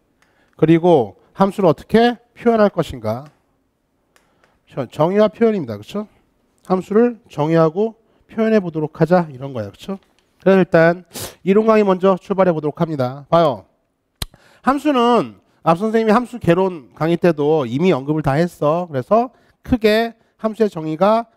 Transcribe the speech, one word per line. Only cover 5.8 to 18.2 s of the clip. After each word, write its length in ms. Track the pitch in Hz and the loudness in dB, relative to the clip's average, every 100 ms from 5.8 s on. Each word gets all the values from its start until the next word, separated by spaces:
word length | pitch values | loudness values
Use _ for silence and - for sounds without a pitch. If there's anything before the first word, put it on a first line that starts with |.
| 104 202 214 _ _ _ _ _ | -12 -12 -12 _ _ _ _ _
함수를 540 | - 185 - 202 240 226 _ | -6 -4 -2 0 0 -2 _
정의하고 680 | - 151 165 160 165 220 - _ _ _ | -6 0 2 2 0 -6 -6 _ _ _
표현해 300 | 208 220 220 | -4 0 0
보도록 400 | 180 156 151 - | 0 -6 -6 -2
하자. 260 | 156 180 160 | 2 2 0
이런 200 | 127 139 | -8 -12
거예요. 200 | 123 101 | -10 -10
그쵸? 260 | - - 98 _ _ _ _ | -12 -14 -14 _ _ _ _
그래서 200 | 185 190 | 2 2
일단 440 | 180 170 165 175 180 - - - | 4 2 2 0 -6 -16 -16 -8
이론 240 | 175 196 220 | 0 2 4
강의 160 | 214 | 2
먼저 340 | 208 185 190 185 | 2 2 2 0
출발해 320 | - 190 185 | -2 0 0
보도록 280 | 156 147 - | 0 -4 -4
합니다. 460 | 165 147 123 139 139 | -4 -2 -6 -6 -2
봐요. 360 | 170 160 110 - _ _ _ _ - - _ _ _ | 2 2 -2 -10 _ _ _ _ -16 -16 _ _ _
함수는 800 | - 277 294 262 240 233 127 95 _ _ | -2 -2 0 0 2 2 0 -8 _ _
앞 120 | 156 170 | -2 0
선생님이 360 | 220 220 220 | 0 0 2
함수 260 | 208 240 240 | 0 0 -6
개론 560 | - 170 190 170 120 | 0 0 0 -4 -14
강의 220 | - 156 170 | -6 -4 0
때도 500 | 175 151 143 160 123 | 0 0 0 0 0
이미 260 | 131 185 | -2 0
언급을 300 | 135 139 156 | 0 -2 -4